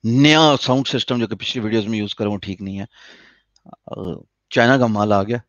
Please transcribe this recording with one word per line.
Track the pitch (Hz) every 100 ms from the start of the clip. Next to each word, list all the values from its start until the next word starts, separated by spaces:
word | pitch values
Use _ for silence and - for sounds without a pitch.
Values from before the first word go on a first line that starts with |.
| 113
नया | 123 143 156 160 135
साउंड | - 131 131
सिस्टम | 131 - 123
जो | 110
कि | 107
पिछली | - 131
वीडियोज़ | 107 110 104
में | 110
यूज़ | 101 -
करा, | 104
वो | 101
ठीक | 98 92
नहीं | 98 98
है। | 98 _ - - _ _ _ _ -
अ, | - - - 90 80 - _ _
चाइना | - 117 135
का | 120
माल | 104 104
आ | 101
गया | 101 117